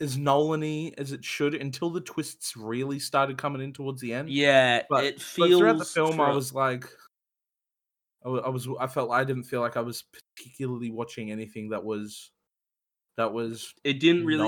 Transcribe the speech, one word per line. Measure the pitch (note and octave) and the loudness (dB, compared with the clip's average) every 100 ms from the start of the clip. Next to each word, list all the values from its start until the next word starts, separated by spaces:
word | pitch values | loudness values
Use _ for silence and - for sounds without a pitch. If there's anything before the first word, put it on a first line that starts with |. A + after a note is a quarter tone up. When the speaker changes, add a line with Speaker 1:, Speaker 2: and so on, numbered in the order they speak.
Speaker 1:
as | D3 C3 | -4 -2
Nolan-y | C#3+ C#3 D3+ D#3 D3+ D3+ D#3+ - | 4 4 4 2 -2 -4 -6 -8
as | C#3 | -10
it | C3+ | -8
should | - - D3 | -8 -2 0
until | D3+ C#3 B2+ E3+ | 0 -6 -4 -4
the | E3+ | -4
twists | - - D3+ - - A#2 | -6 -6 -8 -8 -12 -10
really | A2 A#2+ C3+ C#3 | -6 -4 -4 -4
started | - C#3 C3+ C3 | -2 0 0 -2
coming | D3 C3+ | -6 -4
in | C3+ | -8
towards | C3 C#3 C3+ | -8 -8 -6
the | B2 | -6
end. | A#2+ D#3 | -4 -2
Speaker 2:
Yeah, | C#3+ C#3+ C3+ B2+ A#2+ - | 2 6 8 6 4 2
Speaker 1:
But, | C3+ | 2
Speaker 2:
it | C#3 C#3 - - | 2 -4 -8 2
Speaker 1:
but | F3 | 6
throughout | F3+ E3+ D#3+ | 8 8 4
the | |
Speaker 2:
feels | - | 0
Speaker 1:
film, | E3+ D#3+ | 0 2
I | D#3+ | 4
Speaker 2:
throughout | C#3+ | 2
Speaker 1:
was | C#3 C3 | 2 -2
like, | C3 C3+ B2+ - - - _ _ _ _ _ _ _ _ _ _ _ | 0 0 0 -8 -20 -20 _ _ _ _ _ _ _ _ _ _ _
I | B2 | -4
wa-, | B2+ | -2
I | B2+ | -2
was, | C3 B2 B2 | -4 -6 -6
I | C3 | -4
felt, | C#3+ A#2+ | -2 0
I | B2 | 0
didn't | C3+ C3 | 0 -4
feel | A#2 B2 | -4 -4
like | A#2 A#2+ | -2 -2
I | |
was | A#2+ A#2 - - _ - | -6 -8 -14 -20 _ -20
particularly | B2+ - C3 B2 A#2 | -20 -10 -8 -6 -8
watching | A2 A#2 - A2 | -8 -8 -8 -10
anything | G#2+ A2 A2 G#2+ | -8 -10 -10 -8
that | G#2+ | -8
was, | G#2+ G#2+ G#2 - - _ _ _ _ _ _ _ _ - | -6 -6 -8 -14 -20 _ _ _ _ _ _ _ _ -2
that | A2+ | -2
was | A2+ A#2 A2+ - - | 0 -6 -6 -14 -6
Speaker 2:
It | C#3+ C3+ | -2 4
didn't | D#3+ E3+ E3 | 6 6 4
really | D#3 | 2